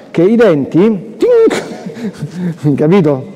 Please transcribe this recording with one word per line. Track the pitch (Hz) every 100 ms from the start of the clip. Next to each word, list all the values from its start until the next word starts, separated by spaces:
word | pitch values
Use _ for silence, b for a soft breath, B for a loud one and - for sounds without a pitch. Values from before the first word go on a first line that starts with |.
| B
che | -
i | 180 233
denti, | 226 151 123 151 214 202 - -
tink, | 440 480 453 - - - 180 185 233 - 151 175 180 156 151 135
<laughs> |
capito? | 151 202 156 135 -